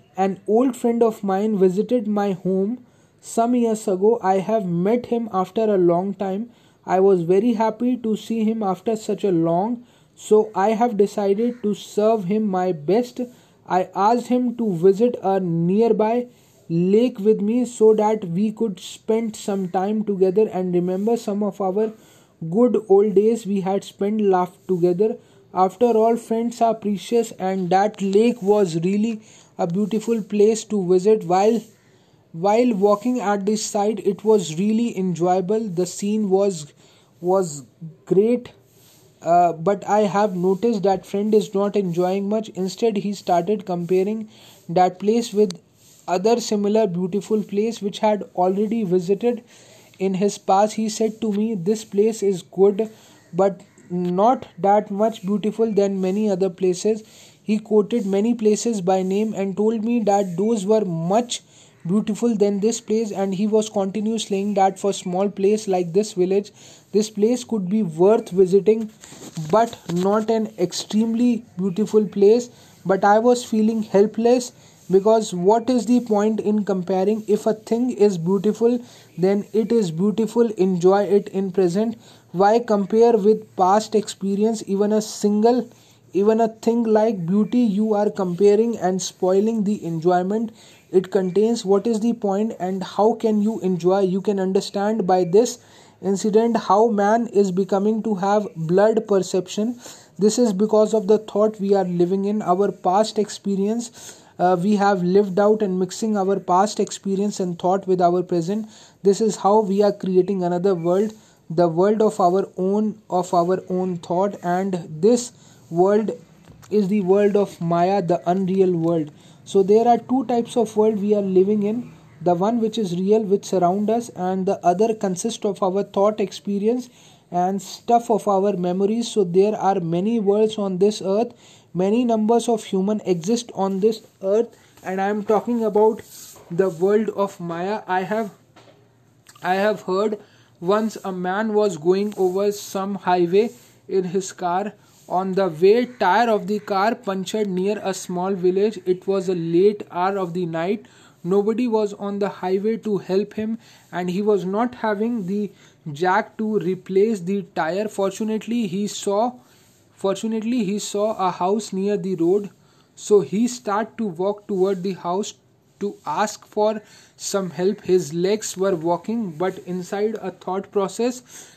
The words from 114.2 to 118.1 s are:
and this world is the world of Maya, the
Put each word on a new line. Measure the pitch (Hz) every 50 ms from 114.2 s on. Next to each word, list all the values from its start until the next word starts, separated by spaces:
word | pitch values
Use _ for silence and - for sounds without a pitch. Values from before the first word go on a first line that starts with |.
| 196 202 196 -
and | - 175 175 180 196 196 185 175 160 165 156 151
this | 170 214 247 240 - - - _ - - - _ _ -
world | 165 170 185 196 208 214 220 196 - - - _ _ _ _ - - - - -
is | - 214 202
the | 180 208 214
world | 190 175 190 202 208 202 196
of | 202 196 190 - -
Maya, | 175 165 170 170 175 185 196 202
the | 190 165